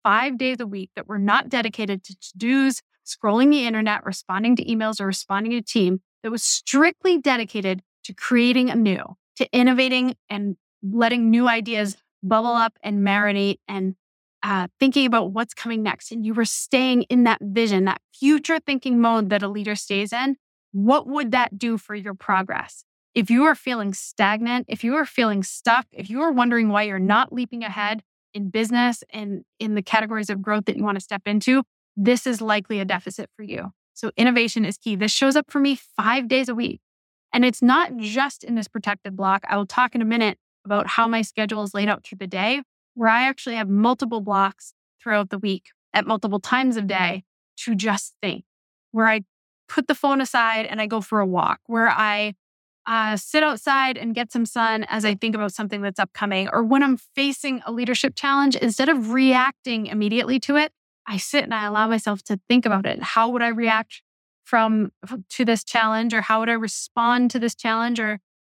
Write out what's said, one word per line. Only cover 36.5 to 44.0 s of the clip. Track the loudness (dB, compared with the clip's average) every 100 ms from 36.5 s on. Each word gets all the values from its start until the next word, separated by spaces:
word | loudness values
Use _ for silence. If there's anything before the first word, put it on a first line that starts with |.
| -4
week. | -6 -8 _ _ _ _ _
And | 2 2
it's | 4
not | 4 4 2 -2
just | -4 -2 -2 -4
in | -6 -6
this | -4
protected | -6 -4 -6 -8 -4
block. | 0 0 0
I | -2
will | -2
talk | 0 0 0
in |
a | 0
minute | 2 0 -2 _ _ -4
about | -2 0
how | 0 2
my | 0
schedule | -2 -4 -4 -4
is | -4
laid | -2 0
out | 0
through | -4 -14
the | -8
day, | -4 -2 -2 -6 _ _ -2
where | 2
I | 4
actually | 2 -2 -6 -4
have | 0
multiple | 2 4 2